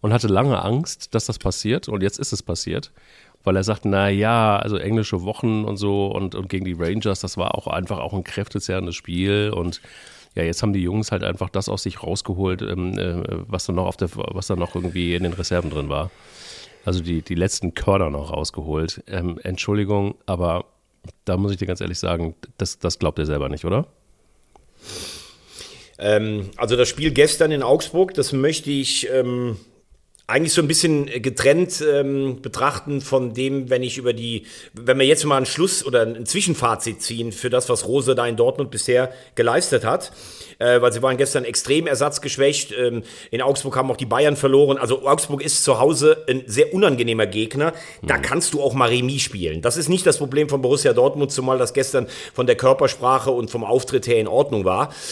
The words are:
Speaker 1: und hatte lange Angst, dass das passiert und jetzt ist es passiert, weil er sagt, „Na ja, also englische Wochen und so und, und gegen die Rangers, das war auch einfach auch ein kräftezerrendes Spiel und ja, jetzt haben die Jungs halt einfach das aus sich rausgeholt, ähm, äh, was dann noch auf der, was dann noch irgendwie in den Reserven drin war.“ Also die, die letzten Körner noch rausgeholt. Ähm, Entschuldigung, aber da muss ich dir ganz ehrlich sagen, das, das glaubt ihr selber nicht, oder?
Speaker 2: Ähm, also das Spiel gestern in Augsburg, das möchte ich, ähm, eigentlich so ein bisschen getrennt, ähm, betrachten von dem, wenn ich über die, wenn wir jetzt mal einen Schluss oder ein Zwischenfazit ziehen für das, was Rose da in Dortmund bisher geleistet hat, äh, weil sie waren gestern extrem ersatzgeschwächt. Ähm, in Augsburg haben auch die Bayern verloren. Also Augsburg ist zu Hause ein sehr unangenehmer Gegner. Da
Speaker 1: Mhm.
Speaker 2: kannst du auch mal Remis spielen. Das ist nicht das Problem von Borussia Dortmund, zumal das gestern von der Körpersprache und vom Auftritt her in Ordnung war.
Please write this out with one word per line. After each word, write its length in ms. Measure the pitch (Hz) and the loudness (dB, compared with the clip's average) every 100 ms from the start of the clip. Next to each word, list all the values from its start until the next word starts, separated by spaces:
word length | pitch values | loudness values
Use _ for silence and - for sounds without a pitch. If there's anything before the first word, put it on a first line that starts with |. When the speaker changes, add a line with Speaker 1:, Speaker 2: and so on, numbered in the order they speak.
Speaker 1:
und 100 | 107 | 2
hatte 160 | 117 113 | 2 4
lange 340 | 98 139 120 | 4 4 2
Angst, 540 | 90 123 175 - - 113 | 0 -2 -2 -8 -4 -4
dass 120 | - | -4
das 120 | - | -4
passiert 480 | 101 - 107 139 - | -4 -4 -2 -2 -2
und 160 | 104 | -2
jetzt 160 | 98 - | -2 -4
ist 140 | 101 | -8
es 100 | 98 | -8
passiert, 480 | - 85 - 85 - _ _ - _ _ - | -6 -6 -4 -6 -8 _ _ -20 _ _ 0
weil 100 | 95 | 2
er 80 | |
sagt, 220 | 95 104 104 | 2 -2 0
„Na 240 | 98 101 | 2 2
ja, 480 | 98 107 117 110 101 | 2 2 4 4 2
also 180 | - 98 | 0 -4
englische 480 | 92 110 107 92 | -2 -2 0 -4
Wochen 400 | 90 110 120 110 | -4 -4 -2 -2
und 140 | 107 101 | -2 -4
so 300 | 101 101 98 | -2 0 -2
und, 280 | 101 95 98 | -2 -6 -6
und 140 | 95 | -6
gegen 160 | 95 92 | -4 -4
die 80 | |
Rangers, 480 | 85 85 104 104 95 | -4 -2 -2 -2 -2
das 160 | 95 - | -4 -4
war 180 | 87 - | -2 -2
auch 120 | - | -4
einfach 320 | 90 90 104 | -6 -4 -6
auch 120 | 65 | -4
ein 140 | 101 85 | -6 -6
kräftezerrendes 720 | - 101 104 - 95 90 85 | -6 -6 -6 -4 -4 -4 -8
Spiel 580 | - 87 95 101 104 101 | -6 -2 2 2 0 -2
und 240 | 87 85 - - - - - - | -4 -6 -14 -20 -20 -20 -10 -4
ja, 80 | |
jetzt 180 | 85 85 | -2 0
haben 120 | 107 | 0
die 80 | 98 | 0
Jungs 320 | 87 104 107 | 0 -2 -2
halt 100 | 98 | -2
einfach 260 | - 90 90 | -4 -4 -4
das 200 | 98 95 | -4 -4
aus 140 | 98 | -4
sich 200 | - - | -6 -8
rausgeholt, 600 | 78 95 - 92 95 92 | -6 -6 -4 -2 0 -2
ähm, 340 | 101 92 90 98 | -4 -4 -4 -2
äh, 260 | 92 87 - 87 90 | -2 -4 -4 -6 -6
was 180 | 90 - | -6 -2
dann 100 | 90 | -2
noch 100 | 92 | -2
auf 100 | 92 | -2
der, 140 | 90 | -6
was 340 | - - 92 - | -4 -8 -8 -4
dann 120 | 92 | -4
noch 160 | 87 90 | -2 -4
irgendwie 400 | 90 87 87 85 | -4 -2 -2 0
in 80 | |
den 100 | 90 | -2
Reserven 360 | 87 87 90 85 | -4 -2 -2 -2
drin 180 | 73 71 | -6 -4
war.“ 240 | 71 78 - - - - - - - | -4 -4 -10 -20 -20 -20 -20 -20 -10
Also 180 | - 92 | -4 -2
die, 200 | 85 82 | -2 -4
die 140 | - 85 | -4 -2
letzten 380 | 95 - 90 | 0 -2 -6
Körner 360 | - - 98 85 | -2 2 2 2
noch 240 | 73 73 | -2 -6
rausgeholt. 680 | 76 80 - 76 78 80 - - | -6 -6 -8 -4 -2 -2 -6 -8
Ähm, 320 | 95 87 82 | -4 -4 -6
Entschuldigung, 720 | - 92 - 104 101 104 98 - - | -8 -6 -2 -2 0 0 -2 -4 -6
aber 400 | 90 87 85 - _ _ _ - _ | -2 0 -2 -6 _ _ _ -20 _
da 140 | - 92 | -4 0
muss 160 | 101 | 0
ich 40 | 98 | -2
dir 80 | 95 | -4
ganz 140 | 90 | -4
ehrlich 200 | - 87 | -6 -4
sagen, 360 | 90 85 82 - - _ | -2 -2 -4 -8 -20 _
das, 200 | 90 - | -6 -4
das 220 | 87 - | -4 -2
glaubt 200 | 76 - | -2 -2
ihr 60 | 76 | -2
selber 220 | 73 69 | -2 -4
nicht, 160 | 76 | -4
oder? 240 | 80 104 160 _ _ _ _ _ _ _ _ _ - - - - - - _ - - - - - | -2 -2 -2 _ _ _ _ _ _ _ _ _ -18 -14 -14 -16 -20 -20 _ -20 -18 -20 -20 -6
Speaker 2:
Ähm, 520 | 104 107 110 107 98 - | 0 2 2 -4 -8 -6
also 180 | 113 123 | -2 2
das 140 | 123 | 2
Spiel 220 | - 156 | 2 -2
gestern 420 | 135 151 - 160 | 4 4 6 2
in 100 | 151 | 2
Augsburg, 500 | 123 151 - 165 185 185 | 2 2 2 0 2 2
das 180 | 135 | -2
möchte 360 | 139 139 156 - | 0 0 -2 -2
ich, 400 | 143 131 - 110 | -2 -2 -2 0
ähm, 460 | 131 123 123 123 107 - _ _ _ _ _ - | 0 0 -2 -4 -6 -12 _ _ _ _ _ -2
eigentlich 280 | 139 160 | 0 2
so 80 | - | 2
ein 80 | 151 | 2
bisschen 360 | 160 170 151 143 120 | 2 2 2 0 -2
getrennt, 640 | 120 - 131 156 180 - 151 | -4 2 4 6 2 0 2
ähm, 560 | 143 139 139 135 127 | 2 2 0 -2 -4
betrachten 600 | 123 - 135 139 - 143 | -8 -2 0 0 -4 -6
von 320 | 135 135 123 | 0 0 0
dem, 360 | 113 131 139 127 | -2 -2 -2 0
wenn 140 | 127 | -2
ich 140 | 127 123 | -2 -2
über 160 | 123 | -2
die, 320 | 117 117 113 - - - | -2 -4 -6 -8 -20 -18
wenn 240 | - 120 131 | -8 0 4
wir 80 | 135 | 6
jetzt 200 | 151 147 | 4 4
mal 100 | 135 | 2
einen 100 | 127 | 0
Schluss 400 | - 185 - 131 | 0 0 0 2
oder 180 | 123 | 2
ein 220 | 113 117 117 | 2 -2 -4
Zwischenfazit 760 | 185 196 160 123 - - 107 | -2 0 0 0 0 -4 -6
ziehen 320 | - 113 117 | -8 -6 -6
für 160 | 104 127 | -4 0
das, 180 | 123 123 | 0 2
was 180 | 120 - | -2 0
Rose 300 | 135 127 123 | 0 2 2
da 100 | 120 | 0
in 120 | 117 | 2
Dortmund 340 | 120 135 139 | 2 2 -6
bisher 400 | 107 - 123 127 - - - | -4 2 2 2 -4 -12 0
geleistet 480 | 117 131 180 123 | 2 2 2 0
hat, 300 | 110 170 - - - - - - | 2 -2 -4 -16 -20 -18 -20 -2
äh, 220 | 120 123 | 4 6
weil 100 | 123 | 6
sie 100 | 113 | 2
waren 160 | 131 127 | 0 2
gestern 280 | 139 143 120 | 2 0 -2
extrem 420 | 117 - 147 165 | -4 2 2 2
ersatzgeschwächt. 840 | 127 143 147 143 131 139 143 - 107 | 0 0 -2 -6 2 2 2 -4 -2
Ähm, 260 | 123 117 113 - - | -2 -2 -10 -18 -8
in 100 | 117 | -2
Augsburg 340 | 131 135 139 127 | 0 0 0 -2
haben 140 | 131 | -2
auch 60 | 117 | -2
die 80 | 123 | -2
Bayern 300 | 117 147 143 | 2 2 4
verloren. 420 | 139 135 143 139 | 4 6 6 4
Also 300 | 120 135 139 | 0 0 2
Augsburg 360 | 151 - 143 | 2 2 -4
ist 200 | 147 - | -2 0
zu 160 | - 120 | 2 4
Hause 460 | 135 151 147 156 156 | 4 6 4 4 2
ein 140 | 131 127 | -2 -2
sehr 280 | 110 151 | 2 2
unangenehmer 520 | 185 196 127 117 113 104 | 4 2 4 0 2 0
Gegner. 480 | 104 110 135 156 160 - - | 0 -4 0 -2 -2 -16 -12
Da 160 | - 123 | -2 -2
Speaker 1:
Mhm. 40 | |
Speaker 2:
kannst 320 | 139 147 175 | 0 -2 0
du 80 | 151 | 0
auch 120 | 185 | 0
mal 160 | 131 120 | 4 4
Remis 320 | 123 123 139 | 4 0 -2
spielen. 400 | - 101 82 80 | -4 -4 -4 -2
Das 160 | 120 123 | -2 0
ist 120 | 156 | 0
nicht 160 | 180 180 | 2 4
das 120 | - | 2
Problem 320 | 143 139 151 | 0 0 0
von 120 | 139 | 0
Borussia 320 | 131 139 139 | 2 4 4
Dortmund, 380 | 117 131 143 143 | 4 4 2 -4
zumal 260 | - 127 131 | -2 0 0
das 160 | 120 | 2
gestern 340 | - 131 135 117 - - | 0 0 0 -2 -10 -12
von 120 | - 123 | -2 2
der 80 | 117 | 4
Körpersprache 760 | 131 135 139 - 123 131 127 | 6 6 4 2 2 4 4
und 200 | 123 113 | 0 -2
vom 120 | 120 | -4
Auftritt 440 | 107 123 - 131 113 | 2 0 2 0 2
her 120 | 117 | 2
in 80 | 107 | 4
Ordnung 380 | 110 143 110 92 | 2 2 2 2
war. 280 | 92 143 - - | 2 0 -4 -12